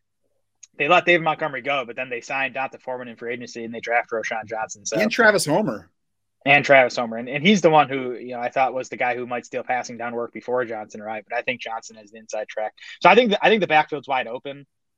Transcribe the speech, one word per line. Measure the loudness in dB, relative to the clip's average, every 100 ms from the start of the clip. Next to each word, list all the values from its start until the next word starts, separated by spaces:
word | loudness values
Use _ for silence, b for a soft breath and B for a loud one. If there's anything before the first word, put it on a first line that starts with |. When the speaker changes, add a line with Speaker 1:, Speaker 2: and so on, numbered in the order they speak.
| _ _ _ _ _ _ _ -4
Speaker 1:
they | 4
let | 4 6
David | 4
Montgomery | 4 -2 -4 -6
go, | -4 -4 -4
but | -8
then | -8
they | -8
signed | -6 -4 -4 -4
Donta | -8 -8
Foreman | -10 -10 -10
in | -10
free | -8
agency, | -8 -10 -10
and | -10
they | -8
draft | -2 -2 0
Roschon | -6 -6 -8 -8
Johnson. | -8 -8 -10 -6
So | 0
Speaker 2:
And | 0
Travis | 4 4 4 2
Homer. | 0 0 -4 -12 _ _ _ _ _ 4
Speaker 1:
And | 4 6
Travis | 6 6 2
Homer. | -6 -6
And, | -8
and | 0 2
he's | 6
the | 6
one | 6 4
who, | 0 -6 -8
you | -10
know, | -6
I | -4
thought | 0 0
was | -2 -8
the | -4
guy | -4 -4
who | -6
might | -8 -8
steal | -10
passing | -4 -6 -6 -10
down | -8
work | -8 -8
before | -10 -4 -4 -2
Johnson | -6 -12 -14
arrived, | -10 -10 -8
but | -8
I |
think | -6 -8
Johnson | -8 -12 -12 -20
has | -20
the | -20
inside | -12 -10 -8
track. | -6 -8 -10 B B
So | 6
I | 6
think | 4
the, | 4 4
I |
think | 2
the | 2
backfield's | 2 2 -4 -4
wide | -4 -4
open. | -8 -12 -14 -16 _ _